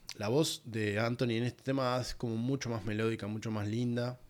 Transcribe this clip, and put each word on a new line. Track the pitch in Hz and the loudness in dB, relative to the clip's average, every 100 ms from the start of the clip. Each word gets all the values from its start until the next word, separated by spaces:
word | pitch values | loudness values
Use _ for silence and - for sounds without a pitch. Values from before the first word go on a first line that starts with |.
| - - | -16 -4
la | 104 | 2
voz | 135 156 - | 2 2 -2
de | - 113 104 101 | -4 0 2 2
Anthony | 117 120 123 | 2 2 2
en | 113 | 2
este | 120 - | 0 -2
tema, | - 135 123 127 | -2 0 2 0
es | - - | -2 -4
como | 120 113 | -2 0
mucho | 123 135 - | 0 0 -2
más | 113 95 | -2 -2
melódica, | 107 113 113 101 | 0 0 0 -4
mucho | 110 113 | -4 -2
más | 107 104 | -2 0
linda. | 113 123 120 120 127 | 0 0 0 -2 -4